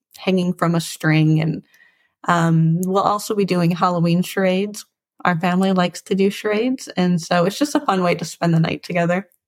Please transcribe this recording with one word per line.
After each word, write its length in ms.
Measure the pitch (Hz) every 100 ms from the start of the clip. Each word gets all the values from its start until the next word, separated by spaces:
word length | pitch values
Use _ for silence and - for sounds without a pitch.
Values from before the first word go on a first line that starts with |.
| _ -
hanging 360 | - 185 180
from 220 | 175 170
a 60 | 170
string. 600 | - - 156 156 156 156
And, 220 | 160 - - _ _ _ _ _
um, 560 | - 170 165 165 160 170
we'll 200 | 185 190
also 320 | 190 208 -
be 100 | 208
doing 260 | 190 180 170
Halloween 520 | 175 185 175 170 170
charades. 600 | 180 - 190 185 208 208 - _ _ -
Our 140 | - 170
family 340 | 180 180 190
likes 280 | 185 180 -
to 120 | -
do 160 | 196 196
charades. 580 | - 214 208 254 254 -
And 320 | - 180 175
so 240 | 165 175
it's 140 | 175 -
just 160 | 294
a 60 | 294
fun 220 | - 190
way 120 | 180
to 100 | 175
spend 300 | 160 - 170
the 60 | 165
night 220 | 165 -
together. 460 | - 175 170 180 - _